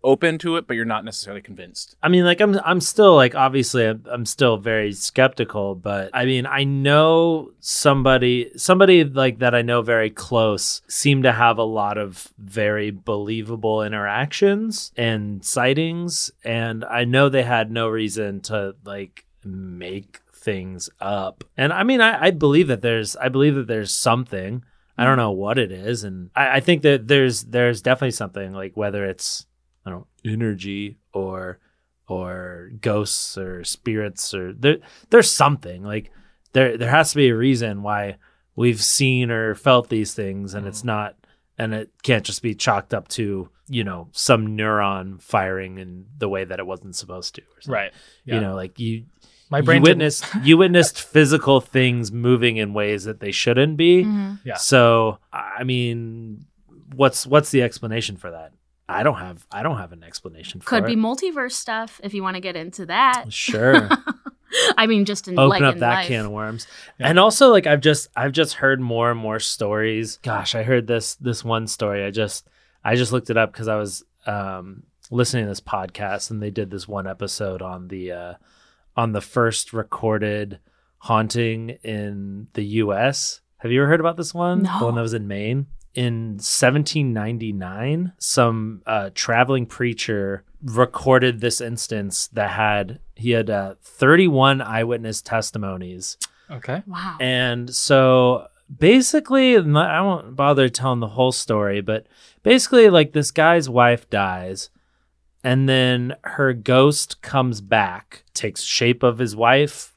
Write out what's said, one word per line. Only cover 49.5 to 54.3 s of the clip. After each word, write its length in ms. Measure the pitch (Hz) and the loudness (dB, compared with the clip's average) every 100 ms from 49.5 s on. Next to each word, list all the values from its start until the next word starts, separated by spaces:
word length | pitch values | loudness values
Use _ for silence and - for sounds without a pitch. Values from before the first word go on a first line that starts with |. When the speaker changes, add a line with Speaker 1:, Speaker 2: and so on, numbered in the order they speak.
Speaker 3:
My 80 | 143 | 0
Speaker 2:
you 60 | |
Speaker 3:
brain 180 | 143 160 | 4 6
didn't 160 | 156 160 | 6 6
Speaker 2:
witnessed, 260 | 151 147 - 208 | 2 -2 -6 0
you 160 | 135 165 | 6 8
witnessed 420 | 185 175 165 - | 8 6 4 -2
physical 600 | - 151 143 156 139 135 | 2 4 6 4 4 4
things 500 | - 135 127 120 107 | 4 2 2 0 -4
moving 460 | 117 120 123 120 110 | -2 2 4 2 0
in 180 | 104 | -4
ways 300 | 104 104 104 | -2 -2 -2
that 160 | 101 107 | -6 -10
they 100 | 101 | -6
shouldn't 460 | 95 - 123 147 151 | -2 0 2 2 4
be. 260 | 170 180 | 4 4
Speaker 4:
Mm-hmm. 300 | 214 208 196 | 4 -2 -4